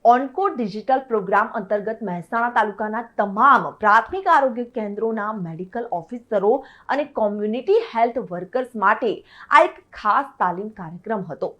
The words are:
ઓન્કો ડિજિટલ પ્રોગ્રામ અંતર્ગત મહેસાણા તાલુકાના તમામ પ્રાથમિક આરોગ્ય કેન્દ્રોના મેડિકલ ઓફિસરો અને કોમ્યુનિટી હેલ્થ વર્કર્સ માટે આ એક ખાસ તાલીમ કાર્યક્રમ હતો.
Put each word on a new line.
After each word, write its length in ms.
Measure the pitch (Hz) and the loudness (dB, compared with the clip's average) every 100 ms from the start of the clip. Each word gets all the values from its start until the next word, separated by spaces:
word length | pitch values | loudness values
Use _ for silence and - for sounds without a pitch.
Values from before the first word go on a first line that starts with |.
| 233 | 6
ઓન્કો 300 | 247 269 - 392 | 4 2 -2 -2
ડિજિટલ 440 | 311 214 208 208 262 269 | -2 -6 -6 0 0 0
પ્રોગ્રામ 360 | 220 185 196 226 233 | -4 2 0 2 -4
અંતર્ગત 420 | 190 208 202 226 208 | -4 -4 -4 -8 -6
મહેસાણા 480 | 175 165 233 240 233 | -8 -4 -4 0 0
તાલુકાના 420 | 214 190 214 214 233 - | -2 -2 -6 -6 -6 -4
તમામ 440 | 202 196 269 240 156 - | -4 4 4 4 2 0
પ્રાથમિક 480 | 214 220 - 381 392 | 4 4 2 -4 2
આરોગ્ય 320 | 320 269 233 240 | 4 2 -2 -8
કેન્દ્રોના 540 | 240 208 208 226 226 208 220 | -8 -8 -4 -4 -4 -6 -6
મેડિકલ 500 | 170 160 185 233 240 175 | -8 -10 -10 -8 -6 -6
ઓફિસરો 520 | 165 240 _ 208 202 269 - - - | -8 -14 _ 0 2 2 -2 -20 -4
અને 60 | 269 294 - | -4 -4 -2
કોમ્યુનિટી 580 | 214 208 214 240 254 427 453 | -2 -2 -4 -4 2 2 2
હેલ્થ 260 | 233 240 240 180 | 0 0 0 -8
વર્કર્સ 420 | 180 185 262 254 220 | -10 -6 -6 -6 0
માટે 260 | 196 220 208 - _ - - | 2 2 0 -4 _ -20 4
આ 80 | 196 349 | 6 6
એક 100 | - _ - | 0 _ -4
ખાસ 260 | 214 226 277 _ | 0 0 0 _
તાલીમ 260 | 185 175 214 214 | -2 -2 -8 -10
કાર્યક્રમ 440 | 165 175 214 220 180 | -14 -12 -6 -6 -6
હતો. 180 | 139 - | -8 -8